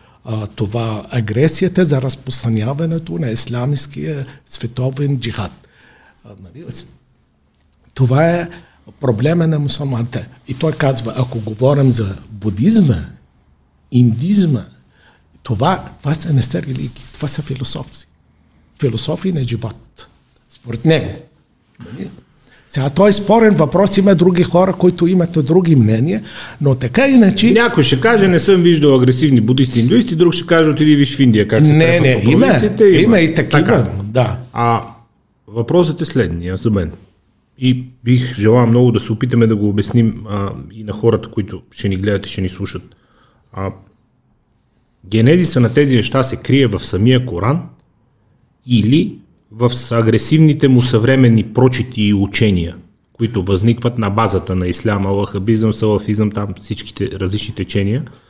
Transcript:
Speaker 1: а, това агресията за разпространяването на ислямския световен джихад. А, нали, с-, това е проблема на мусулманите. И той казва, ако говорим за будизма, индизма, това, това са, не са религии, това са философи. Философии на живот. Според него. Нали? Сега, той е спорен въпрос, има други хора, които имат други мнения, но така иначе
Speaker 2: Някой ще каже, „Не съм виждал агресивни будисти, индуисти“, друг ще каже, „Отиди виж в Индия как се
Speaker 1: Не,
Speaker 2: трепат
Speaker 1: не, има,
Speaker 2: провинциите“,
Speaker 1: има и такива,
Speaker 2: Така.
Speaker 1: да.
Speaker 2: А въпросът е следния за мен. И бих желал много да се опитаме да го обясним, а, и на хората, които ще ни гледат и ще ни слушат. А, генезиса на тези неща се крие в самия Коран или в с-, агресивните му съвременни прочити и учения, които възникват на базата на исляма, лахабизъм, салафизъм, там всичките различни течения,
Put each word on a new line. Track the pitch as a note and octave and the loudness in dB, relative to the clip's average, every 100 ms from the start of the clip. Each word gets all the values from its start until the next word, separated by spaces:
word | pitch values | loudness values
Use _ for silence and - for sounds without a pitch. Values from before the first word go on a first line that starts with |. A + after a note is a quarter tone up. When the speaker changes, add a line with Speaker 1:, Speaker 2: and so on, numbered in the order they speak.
| _ _ A#2+ | _ _ -10
Speaker 1:
а, | A2 G#2+ | -10 -8
това | - G#2 A#2 A2+ G#2+ - | -6 -6 -4 -6 -8 -6
агресията | B2 G#2+ G#2+ D#3+ - F#3 F#3 F3 | -6 -2 0 0 0 -2 0 0
за | C#3 | 0
разпространяването | C3 - - - B2 A2 A2 C#3+ E3 E3 E3 E3+ | -4 -8 -8 -6 -2 -2 -4 -4 -4 -6 -8 -8
на | C3 | -6
ислямския | A2+ - A#2+ B2 C#3+ - - D3+ C#3+ C3 - - | -4 -6 -4 -4 -4 -6 -10 -10 -10 -12 -18 -16
световен | - A2+ - B2+ C3 C#3+ C#3 | -12 -10 -6 -6 -4 -4 -4
джихад. | A#2 G#2 G2 - _ _ _ _ _ _ - | -6 -8 -10 -12 _ _ _ _ _ _ -20
А, | F#2 | -20
нали, | F#2 G#2+ E3+ | -20 -20 -14
с-, | - - _ _ _ _ _ _ _ _ _ _ | -14 -14 _ _ _ _ _ _ _ _ _ _
това | - B2+ C3 E3 | -2 0 2 2
е | F3 E3+ - - _ - - | 0 -6 -14 -20 _ -20 -8
проблема | C3 A2 C#3+ F3 D#3+ | -4 -2 0 0 0
на | D#3 | -2
мусулманите. | C#3+ - C#3 A#2 A#2+ - - - - | -4 -4 -6 -6 -6 -8 -12 -16 -14
И | |
той | B2+ D#3+ | -6 -4
казва, | D3+ C#3 B2 A#2 - | -2 -2 -2 -6 -6
ако | B2 A#2 | -6 -6
говорим | G#2 G#2+ B2+ C#3+ C3+ | -8 -2 0 2 2
за | A2 G2+ - - | 0 -4 -8 -16
будизма, | G#2+ G#2 F#2+ D#3+ A3+ D#3 F2 - - _ _ _ _ _ _ - | -8 -6 0 2 4 2 0 -6 -16 _ _ _ _ _ _ -2
индизма, | B2 B2 G#2+ E3 G3+ F3 A#2+ F2+ _ _ _ _ _ _ _ | 2 2 0 -2 0 0 -2 -6 _ _ _ _ _ _ _
това, | - G2+ D3 F#3 - - | -8 -2 -2 -2 -6 -10
това | C#3+ | -6
са, | D#3+ E3+ | -4 -2
не | C#3 | 0
са | - - | 0 -4
религии, | C#3 C3 C3 - - | -6 -8 -10 -12 -20
това | - - | -10 -8
са | - | -6
философи. | - C3 C3 - C3 - - _ _ _ _ _ _ - | -8 -8 -6 -8 -10 -18 -20 _ _ _ _ _ _ -6
Философии | C3+ A2 - E3 F#3+ | -4 -4 -6 -6 -4
на | E3 | -4
живот. | A#2+ A2+ A2 - _ - - _ _ _ _ | -4 -6 -8 -14 _ -20 -20 _ _ _ _
Според | - A#2+ A2+ D#3+ | -20 -14 -4 0
него. | D#3+ - - - _ _ _ _ - | 0 -2 -10 -18 _ _ _ _ -20
Нали? | - - - - _ _ _ _ _ | -18 -14 -14 -16 _ _ _ _ _
Сега, | C#3 C#3 | -4 -2
той | D#3 G#3 | 2 2
е | |
спорен | G3+ G3+ A3 A3 E3+ | 2 2 4 4 4
въпрос, | D3 F3 G3 G3 | 2 2 0 2
има | G3 F3+ | 4 4
други | F3 F3 | 4 2
хора, | E3+ F3 F#3+ | 2 2 0
които | F3+ F3+ F3+ E3+ | 2 0 2 0
имат | F#3 E3+ E3 C#3+ | 0 0 -2 2
други | E3+ E3+ C#3+ | 2 4 4
мнения, | G#2+ A2 D3 G#3+ - - - - | 4 2 0 -4 -8 -16 -14 -2
но | C#3 C3 | 0 0
така | C3 - C4+ | 0 0 4
иначе | C4 G3 G3 A3+ | 6 4 4 2
Speaker 2:
Някой | A3+ A#3 G#3 | 4 2 2
ще | B2+ C3 | 2 2
каже, | A3+ A#3 F#3+ | 2 4 4
„Не | E3+ | 4
съм | - F#3+ | 4 4
виждал | E3+ E3 D3 C3 | 4 4 4 4
агресивни | B2 B2+ D#3 B2+ | 4 2 4 4
будисти, | G#2+ B2+ B2+ A#2+ | 2 2 2 2
индуисти“, | A#2+ A3+ - D#3+ | 2 2 2 2
друг | E3+ | 2
ще | E3+ - | 0 0
каже, | E3+ D#3 | 2 2
„Отиди | C3+ D3+ D3 | 2 4 4
виж | C#3 - | 2 2
в | |
Индия | C3 G#2+ G#2 | 4 4 2
как | A2+ D3+ | 4 4
се | |
Speaker 1:
Не, | D3+ E3 | 4 4
Speaker 2:
трепат | E3+ C#3 B2+ A2+ | 4 2 2 2
Speaker 1:
не, | |
има, | E3+ C4 | 4 4
Speaker 2:
провинциите“, | - G#3 G3 G#3 | 2 2 4 4
Speaker 1:
има | E3 G#3 G#3 | 6 4 4
и | D#3+ | 2
такива, | D#3+ C3+ D3 | 0 0 2
Speaker 2:
Така. | F#3 - G2 F#2+ | 2 2 0 -4
Speaker 1:
да. | G2+ A#2+ B2 - - | -4 -2 -2 -4 -8
Speaker 2:
А | A2+ A#2 A#2 - - _ _ _ _ - | -4 -2 -2 -4 -18 _ _ _ _ -10
въпросът | A2 A2+ E3+ D#3+ E3+ | -6 0 2 2 -2
е | D#3+ | -4
следния | C3 F#2 E2+ F2 F#2 | -2 -2 -4 -6 -4
за | A#2 | 0
мен. | G#2 D#2 - _ _ _ _ _ - | 0 -2 -8 _ _ _ _ _ -4
И | B2+ B2+ - - | -2 -2 -4 -6
бих | A#2+ B2 B2 - | 0 0 0 0
желал | G#2+ B2 A#2+ | 2 4 4
много | A#2+ B2 | 4 4
да | A#2 | 2
се | - | -2
опитаме | G#2+ B2+ A#2+ A2+ | -4 0 2 2
да | G#2+ | 2
го | G#2 | 0
обясним, | G2+ - A#2+ A2+ - G#2+ | -2 0 2 0 -2 -8
а, | G2+ G2 G2 C#2+ | -8 -8 -10 -16
и | A2 | -16
на | G#2+ | -12
хората, | - A#2 G#2+ - | -2 0 0 -2
които | - G2 F#2 - | -8 -8 -10 -16
ще | - G2+ | -8 -6
ни | F#2 | -4
гледат | G2 G2 - | -2 -4 -6
и | |
ще | - | -6
ни | F#2 | -6
слушат. | - G2+ - - _ _ _ _ _ _ | -6 -10 -12 -16 _ _ _ _ _ _
А, | F#2+ G2 F#2+ _ _ _ _ _ _ _ _ _ _ _ _ F#2 | -12 -10 -12 _ _ _ _ _ _ _ _ _ _ _ _ -4
генезиса | A2 A#2 F3 F3 C3 | 2 4 4 2 0
на | A#2 | 2
тези | B2 C#3+ B2 | 2 2 2
неща | - C3+ | 0 -2
се | B2 - | -2 -4
крие | - C3 B2+ | 0 2 2
в | F#2+ | -2
самия | - F#2 A2+ B2+ B2 | -4 0 2 2 0
Коран | F2 G#2 E3 - _ _ _ _ _ _ _ _ _ B2 | -4 -2 -2 -6 _ _ _ _ _ _ _ _ _ -2
или | A#2+ G#2 D3+ G3+ - _ _ _ | 0 2 2 0 -6 _ _ _
в | A2 A#2+ | -2 -2
с-, | B2 - | -2 -4
агресивните | A#2 A2 A2 - D#3 D#3 C#3 C#3+ | 0 2 0 2 4 4 4 2
му | B2 | 2
съвременни | B2 A2+ A#2 C3 B2 A2 | 2 2 2 4 4 4
прочити | G2+ - B2+ B2+ - - | 0 0 0 0 -6 -2
и | G#2 | 0
учения, | G2+ G2 - A2 F2+ D#2+ - - _ _ | 0 0 0 0 0 -4 -10 -20 _ _
които | - A2+ G#2+ | -8 -6 -4
възникват | F2+ F#2+ A2 A#2 B2 A#2+ | -2 0 0 0 -4 -4
на | G#2 | -4
базата | G2+ A2 F#2+ - F#2 | -2 0 -2 -4 -4
на | F2+ | -4
исляма, | F2 A2+ G2+ G2 | -4 -4 -2 -2
лахабизъм, | G2 G2+ G2+ G2+ A2 A2 | -4 -4 -4 -2 0 0
салафизъм, | G#2 A2 G#2 - G#2+ G#2+ | 0 -2 -2 -2 -2 -2
там | G#2 G#2 G2 | -4 -8 -10
всичките | - G#2 - - G2+ | -12 -12 -10 -8 -8
различни | F#2+ F#2 G#2 - - | -6 -6 -4 -6 -8
течения, | F#2 G#2 G2 A#2+ - - _ | -6 -4 -2 -4 -6 -16 _